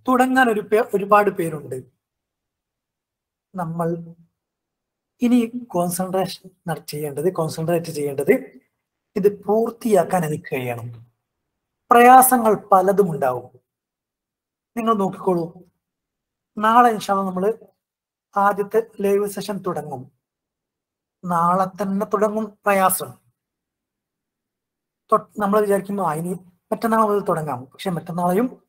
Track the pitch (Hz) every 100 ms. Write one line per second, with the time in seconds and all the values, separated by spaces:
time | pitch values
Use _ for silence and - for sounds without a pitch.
0 | - 254 262 254 254 214 170 214 240 202
1 | 196 208 202 185 165 151 135 131 - _
2 | _ _ _ _ _ _ _ _ _ _
3 | _ _ _ _ _ 185 165 170 170 170
4 | - - _ _ _ _ _ _ _ _
5 | _ _ 240 247 226 247 - 180 175 180
6 | 185 190 185 - 185 _ 175 147 - 151
7 | 151 139 165 180 160 165 160 170 170 147
8 | 143 139 143 254 - - _ _ _ _
9 | _ - 196 202 - 214 233 226 233 202
10 | 165 185 156 151 - 139 123 117 117 -
11 | - _ _ _ _ _ _ _ _ 240
12 | 240 262 254 254 220 202 - 190 185 190
13 | 190 151 135 123 - _ _ _ _ _
14 | _ _ _ _ _ _ _ 233 226 214
15 | 190 190 - 180 165 - - _ _ _
16 | _ _ _ _ _ - 214 233 240 214
17 | - 196 190 180 196 226 - _ _ _
18 | _ _ _ 202 202 202 202 220 220 -
19 | 196 202 202 202 185 196 185 156 147 135
20 | 131 _ _ _ _ _ _ _ _ _
21 | _ _ 180 175 170 185 185 - 196 196
22 | 208 202 214 214 214 - 208 196 185 185
23 | 131 - _ _ _ _ _ _ _ _
24 | _ _ _ _ _ _ _ _ _ _
25 | _ 214 214 - 202 214 208 196 196 202
26 | 175 151 175 185 - _ _ 208 220 220
27 | 214 208 190 160 151 123 131 _ 190 165
28 | - 175 175 185 254 -